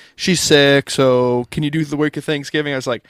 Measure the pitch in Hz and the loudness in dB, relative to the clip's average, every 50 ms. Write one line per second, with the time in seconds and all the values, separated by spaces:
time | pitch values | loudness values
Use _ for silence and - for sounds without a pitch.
0 | - - _ - - 190 175 - - - 156 143 143 139 139 139 - - - - | -20 -20 _ -6 -2 -2 0 0 2 4 4 6 6 6 4 2 0 -2 -2 2
1 | 135 131 123 123 123 123 123 123 123 - - 156 151 147 151 160 156 139 151 147 | 2 4 4 2 2 0 0 -2 -4 -4 -6 -6 -4 -2 -2 -4 -4 -4 -4 -2
2 | 151 151 - 151 139 - 156 143 139 - - 151 151 147 139 131 123 135 120 110 | -2 -4 -4 -6 -6 -6 -6 -6 -6 -6 -4 -4 -4 -2 -4 -6 -4 -4 -6 -6
3 | _ _ | _ _